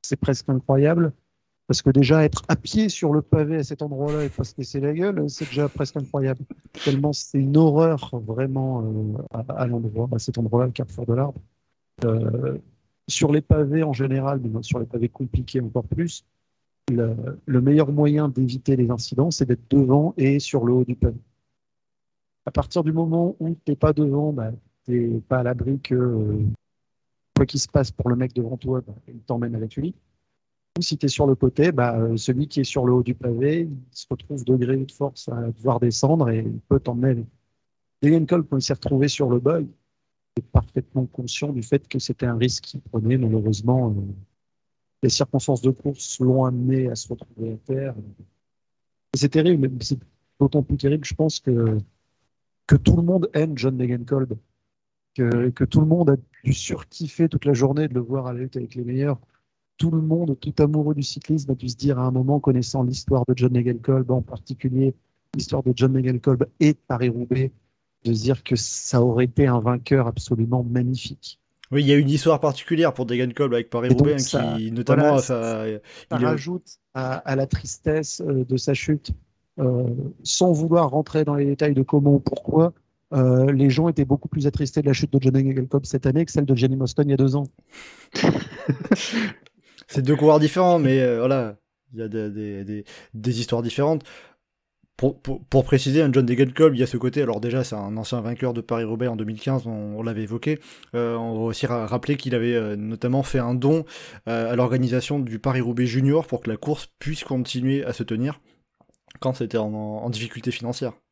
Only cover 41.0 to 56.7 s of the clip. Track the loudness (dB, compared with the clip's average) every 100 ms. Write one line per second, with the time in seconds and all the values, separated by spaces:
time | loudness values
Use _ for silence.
41 | -4 -8 -10 -6 -6 -6 -2 -2 _ -8
42 | -6 -4 -4 0 -2 -2 -10 -16 -6 -4
43 | 0 0 2 0 0 -2 0 0 0 -2
44 | -6 -12 -18 _ _ _ _ _ _ _
45 | 0 0 0 -2 0 0 0 0 -6 -8
46 | -12 -2 2 2 2 0 0 0 -2 -6
47 | -10 -12 -14 -10 -10 -10 -6 -6 -6 -10
48 | -16 -20 -20 _ _ _ _ _ _ _
49 | _ -2 2 4 4 4 2 -2 -4 -6
50 | -6 _ _ _ 2 2 0 0 0 -2
51 | -4 -2 -2 -2 0 2 2 0 -4 _
52 | _ _ _ _ _ _ 4 6 6 4
53 | 4 2 2 0 0 0 -2 0 -2 -2
54 | -2 -2 -2 -6 _ _ _ _ _ _
55 | _ -2 0 2 0 0 2 4 4 4
56 | 4 2 -2 _ -2 -2 -2